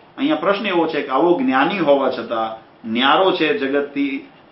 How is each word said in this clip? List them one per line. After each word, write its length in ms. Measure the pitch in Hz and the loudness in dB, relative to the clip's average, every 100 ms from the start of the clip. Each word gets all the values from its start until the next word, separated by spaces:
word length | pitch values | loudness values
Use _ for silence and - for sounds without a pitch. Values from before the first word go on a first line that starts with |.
| - - | -18 -4
અહીંયા 200 | 143 151 | -2 0
પ્રશ્ન 300 | 175 196 208 | 0 -2 0
એવો 200 | 175 160 | 0 0
છે 160 | 147 | -2
કે 60 | 131 | -2
આવો 320 | 135 175 147 | 2 2 2
જ્ઞાની 380 | 131 131 165 202 | 2 2 0 0
હોવા 320 | 143 139 131 | 2 2 2
છતાં, 460 | 120 110 113 110 - - - 113 | -4 -4 -4 -4 -8 -18 -14 -6
ન્યારો 400 | 117 139 160 190 | 0 4 4 2
છે 260 | 143 156 143 | 2 0 0
જગતથી, 680 | 135 143 143 143 139 135 - - - | -2 -2 -2 -4 -4 -6 -10 -20 -20